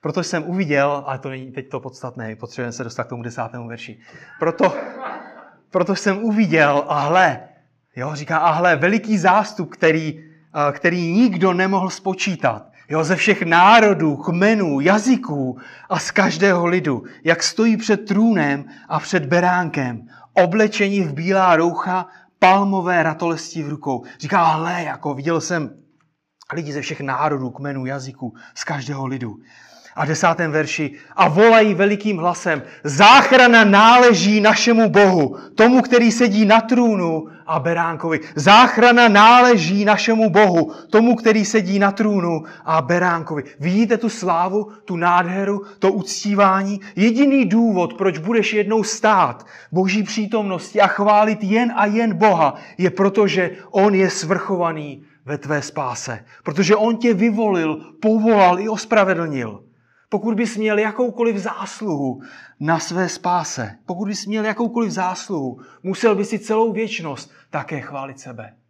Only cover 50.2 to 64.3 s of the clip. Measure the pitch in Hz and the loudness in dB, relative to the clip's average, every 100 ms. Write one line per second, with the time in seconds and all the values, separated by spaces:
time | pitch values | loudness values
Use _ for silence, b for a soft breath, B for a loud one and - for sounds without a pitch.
50.2 | 208 226 202 185 - 208 196 190 202 208 | -4 -4 -4 -8 -6 2 2 2 2 4
51.2 | 214 214 202 220 240 226 208 208 233 180 | 2 0 0 0 0 -2 -2 0 -2 2
52.2 | 214 175 151 B B B 180 180 196 196 | 2 4 0 B B B -4 0 0 2
53.2 | 208 185 175 151 B 202 202 196 190 - | 0 0 -4 -6 B 2 2 4 0 -2
54.2 | 160 185 - 190 170 160 147 135 b b | -4 -4 -4 -4 -4 -6 -10 -14 b b
55.2 | - 143 143 151 139 - 135 120 - 113 | -12 -10 -6 -6 -6 -8 -8 -8 -10 -12
56.2 | b b - 156 180 208 214 226 233 202 | b b -10 -2 2 2 2 0 0 0
57.2 | 233 214 220 185 160 156 - - 214 220 | 0 0 -2 0 -2 -4 -10 -4 0 2
58.2 | 220 214 185 180 214 214 - 220 190 175 | 2 4 4 2 -2 -8 -2 0 2 0
59.2 | 165 139 117 101 _ _ _ _ _ 208 | -4 -6 -8 -12 _ _ _ _ _ -6
60.2 | 220 214 233 208 214 208 214 214 247 240 | -4 -2 -4 -4 -2 0 -2 -2 -6 -2
61.2 | 233 208 180 - 202 - 214 147 139 127 | -2 -2 -6 -10 -12 -10 -8 -4 -4 -8
62.2 | B B B B 147 165 - 170 180 - | B B B B -4 -4 -4 -4 -4 -4
63.2 | 175 175 156 - 110 98 _ 180 202 202 | -4 -4 -4 -10 -10 -12 _ -10 -8 -8
64.2 | - | -8